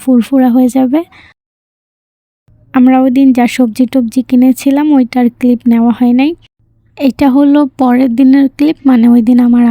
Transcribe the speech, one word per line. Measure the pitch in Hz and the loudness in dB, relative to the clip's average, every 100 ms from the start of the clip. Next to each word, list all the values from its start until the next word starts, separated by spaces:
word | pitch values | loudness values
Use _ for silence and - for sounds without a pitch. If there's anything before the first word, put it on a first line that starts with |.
ফুরফুরা | - 247 - 269 254 247 | 0 -2 0 0 0 0
হয়ে | 254 262 | 0 -2
যাবে। | 254 294 349 _ - _ _ _ _ _ _ _ _ _ _ _ _ _ _ 262 | -2 -4 -6 _ -20 _ _ _ _ _ _ _ _ _ _ _ _ _ _ 0
আমরা | 254 262 | 2 2
ওই | 262 254 | 0 0
দিন | 269 247 | 0 2
যা | 240 - | -2 -2
সবজি | 240 214 247 | -4 -2 -4
টবজি | 269 233 262 240 | -2 -4 -6 -2
কিনেছিলাম, | 254 254 254 285 277 302 277 | 0 0 0 -2 -2 0 0
ওইটার | 240 254 240 - | 0 -2 -4 -2
ক্লিপ | 247 247 240 | -2 -2 0
নেওয়া | 233 233 226 | 0 0 0
হয় | 240 247 | 0 0
নাই। | 285 339 _ _ _ _ _ - | -2 -6 _ _ _ _ _ -6
এটা | 285 - 277 269 | -4 0 0 2
হলো | 285 294 277 - | 2 2 -2 -2
পরের | 254 247 262 233 | -2 0 -2 0
দিনের | 262 277 269 - | 2 2 0 -2
ক্লিপ, | 294 320 269 | -4 -2 0
মানে | 247 240 | 2 2
ওই | 240 220 | 2 2
দিন | 247 240 | 2 2
আমার | 240 240 | 2 0